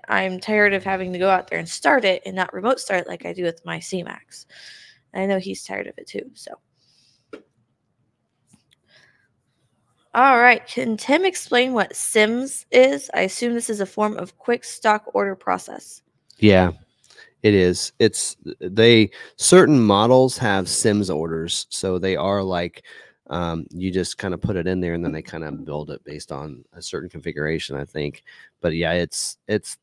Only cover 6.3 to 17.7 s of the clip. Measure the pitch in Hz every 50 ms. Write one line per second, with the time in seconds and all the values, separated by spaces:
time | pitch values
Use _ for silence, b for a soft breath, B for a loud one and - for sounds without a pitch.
6.3 | _ - - - - _ _ _ _ _ _ _ _ _ _ _ _ _ _ _
7.3 | - - _ _ _ _ _ _ _ _ _ _ _ _ _ _ _ _ _ _
8.3 | _ _ _ _ _ _ _ _ _ _ _ b b b b b b b b b
9.3 | b _ _ _ _ _ _ _ _ _ _ _ _ _ _ _ - 233 262 269
10.3 | 262 233 240 247 233 - - - - 247 262 233 220 214 - - 285 330 381 381
11.3 | - - - - - 240 254 262 254 226 190 - - - - - - 220 214 214
12.3 | 233 247 262 269 - - - - - 247 254 269 277 277 277 - - - 185 190
13.3 | - - 240 240 240 233 233 - 220 208 196 180 - - 214 214 214 - 175 -
14.3 | _ _ - - 240 233 - - - - - 220 208 214 - - - 202 202 196
15.3 | 190 185 - - 185 185 - - - - - - - - _ _ _ _ _ _
16.3 | - - 110 104 98 92 92 87 85 - _ _ _ _ _ b b b b b
17.3 | b b - 107 104 95 90 90